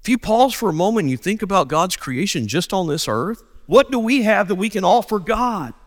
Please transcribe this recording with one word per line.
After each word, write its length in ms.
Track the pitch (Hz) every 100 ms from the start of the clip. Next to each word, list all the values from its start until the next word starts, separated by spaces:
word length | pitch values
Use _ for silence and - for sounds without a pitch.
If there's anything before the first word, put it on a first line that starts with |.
If 80 | -
you 80 | 247
pause 360 | - 220 262
for 160 | - 220
a 40 |
moment 320 | 156 185 226 156
and 60 |
you 60 | 127
think 240 | 175 214
about 260 | 196 190 139
God's 300 | 151 185 -
creation 500 | - 123 196 160 107
just 240 | 135 -
on 160 | 196 170
this 200 | 151 -
earth, 360 | 110 160 226 - - -
what 260 | 202 269
do 60 | 254
we 220 | 220 269
have 260 | 214 202 196
that 80 | 190
we 140 | 214
can 140 | 214
offer 340 | 180 233 - 214
God? 560 | 170 220 247 214 127 -